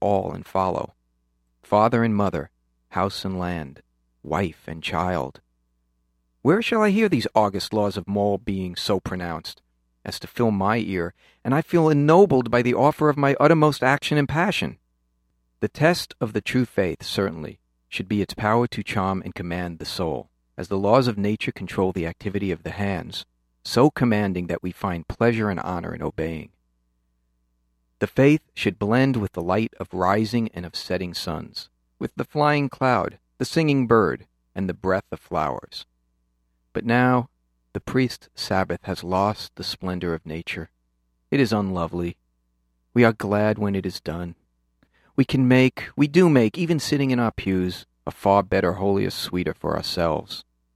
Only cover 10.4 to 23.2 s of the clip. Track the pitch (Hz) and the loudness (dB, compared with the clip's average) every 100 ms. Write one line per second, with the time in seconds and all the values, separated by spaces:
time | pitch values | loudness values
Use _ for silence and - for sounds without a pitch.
10.4 | 117 98 98 113 92 92 85 - _ _ | 0 2 0 0 -2 -4 -4 -8 _ _
11.4 | - 160 - 170 156 147 147 170 196 131 | -2 -2 2 2 4 4 6 6 6 4
12.4 | 117 120 120 113 143 - 151 143 139 139 | 2 2 2 2 2 2 0 2 2 4
13.4 | 147 160 151 143 127 143 - 147 143 151 | 4 4 2 2 0 0 0 -2 0 -2
14.4 | 196 - 71 - _ _ _ _ _ _ | -2 -2 -4 -8 _ _ _ _ _ _
15.4 | _ - 107 - 156 180 - - 113 107 | _ -6 -6 2 2 2 -4 -8 -4 -4
16.4 | - 127 120 - 90 - - - 98 82 | 0 0 0 0 -2 -2 -6 -2 -2 -4
17.4 | 71 - _ _ - - 95 104 95 - | -12 -14 _ _ -14 -10 -2 -2 -2 -2
18.4 | 104 113 120 - - 104 95 95 85 - | 0 2 0 -4 -6 -2 -2 -2 -6 -10
19.4 | 87 87 87 82 - - 85 64 - _ | -8 -6 -6 -10 -10 -6 -4 -4 -10 _
20.4 | _ - 90 98 101 127 123 101 101 107 | _ -12 -6 -2 4 4 4 0 -2 -2
21.4 | - - 92 - 95 92 82 - 101 98 | -4 -8 -6 -2 0 0 -6 -6 -6 -4
22.4 | 98 85 82 85 101 90 82 - | -4 -4 -6 -6 -4 -4 -8 -12